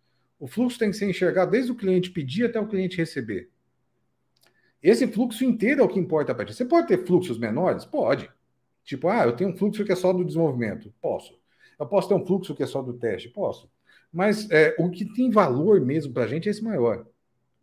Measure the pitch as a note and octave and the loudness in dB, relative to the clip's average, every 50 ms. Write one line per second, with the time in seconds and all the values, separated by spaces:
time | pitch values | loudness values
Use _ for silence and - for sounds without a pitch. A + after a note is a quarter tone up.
0 | _ _ _ _ _ _ _ _ C#3+ B2+ - G#3+ B3+ A#3+ - - A3+ G3+ F3+ - | _ _ _ _ _ _ _ _ -16 -8 -2 -2 -2 -2 0 -2 -2 -2 -2 -2
1 | G3+ G3 F3+ - F#3 E3+ - F#3 F3+ D#3 F#3+ B3+ B3+ B3 - - G3 F#3 F#3 F3+ | -2 -4 -2 0 0 0 2 2 2 2 2 0 0 -2 -6 -4 0 2 2 2
2 | F3+ - - E3+ C#3 B2+ C#3+ G#3+ A#3+ A#3 A#3 A3 G#3 G#3+ G3+ F#3+ F#3+ F3 F3+ E3+ | 0 -2 -6 -6 -6 -4 -2 0 0 0 0 -4 -4 -2 -4 -4 -4 -2 -2 -4
3 | E3 D#3 - C#3 A#2 G#2+ G2+ F2 - - _ _ _ _ _ _ _ _ _ _ | -4 -4 -4 -8 -8 -6 -8 -8 -8 -12 _ _ _ _ _ _ _ _ _ _
4 | _ _ _ _ _ _ _ _ _ _ _ _ _ _ _ _ - F3+ A#3 A3+ | _ _ _ _ _ _ _ _ _ _ _ _ _ _ _ _ 4 4 4 4
5 | C4 - - G3 B3+ B3 - - C4 B3+ - - F#3 B3 D4+ C#4+ A3 - - G3 | 2 0 0 -2 -2 -2 -2 0 0 0 2 2 2 2 4 4 2 2 2 -2
6 | E3 - D#3+ D3+ C#3+ C3 A#2+ - G2+ G2 - - B3+ B3 E4 E4+ E4+ E4+ F#3+ - | -2 0 0 0 0 -2 -4 -6 -6 -8 -6 -8 -2 2 2 2 4 4 0 0
7 | - - F3+ E3+ - D3 A#2 G#2+ A#2 G#2+ A2 C#3+ F#3 D#3+ G#2+ - - - - C#4+ | 2 2 2 2 2 0 -4 -4 -4 -4 -2 0 0 0 0 -2 -6 -6 -4 -2
8 | D#3 A2+ C#3+ B2 - - _ _ _ _ _ _ _ _ _ _ _ - C#3 B2 | 0 0 0 -2 -4 -12 _ _ _ _ _ _ _ _ _ _ _ -12 -8 -4
9 | C#3 F3 A3 A#3 D3 A#2 A#2+ - F#3 G3 E3+ - G3 G#3 G#3 G#3+ G3+ G3+ F3+ F3+ | -2 0 2 2 2 2 2 0 -2 -4 -2 0 -2 -2 0 -2 -2 -2 0 2
10 | - F#3 F#3 F3+ E3+ D3+ D3 E3 E3 D3 B2+ A#2+ A#2 G#2 F#2 - - G#2 - _ | 2 2 2 2 0 -2 0 0 0 2 0 -2 -2 -4 -4 -8 -12 -18 -14 _
11 | - C#3+ G2 - - - - _ _ _ _ _ _ _ _ - D3 - G3+ F#3+ | -4 -4 -4 -4 -6 -12 -20 _ _ _ _ _ _ _ _ -10 -6 0 0 0
12 | F3 - G3+ F3 - - F#3+ F#3+ F#3 - A3 - A3 - - C#3 C3 B2 A#2+ B2 | 2 2 0 0 2 0 -2 -2 -2 -6 -6 -6 -6 -4 -4 -6 -6 -6 -8 -4
13 | A#2+ A2+ F#2+ - - - - G#3 F3 G#2+ E2+ - - _ _ _ _ _ _ _ | -4 -4 -4 -4 -8 -12 -8 -6 -6 -6 -6 -8 -16 _ _ _ _ _ _ _
14 | _ _ - E3+ G3 G#3+ G#3 G#3+ - - D#3 D#3 D3+ D#3+ - - E3 F3+ F3 - | _ _ -4 0 0 2 0 0 0 2 4 6 6 6 4 0 0 -2 -2 -4
15 | G#3 - - B3 B3+ B3 G#3 G#3+ F3+ C#3 B2 C3+ D#3+ A3 G#3 F3+ B2+ B2 D3 D#3+ | -8 -6 -2 0 0 4 4 4 4 4 2 2 4 4 4 4 4 2 0 -2
16 | D3+ C3+ A#2+ C3+ A#2 G#2 C3+ E3 - G#3 G3 G#3 A3 A3+ G3+ C#3 A#2 A#2 G2+ - | -2 -4 -2 -2 -2 -2 -2 -4 -4 -4 -4 -4 -4 -4 0 0 0 0 0 -2
17 | - - _ _ _ _ _ _ _ _ _ _ | -6 -14 _ _ _ _ _ _ _ _ _ _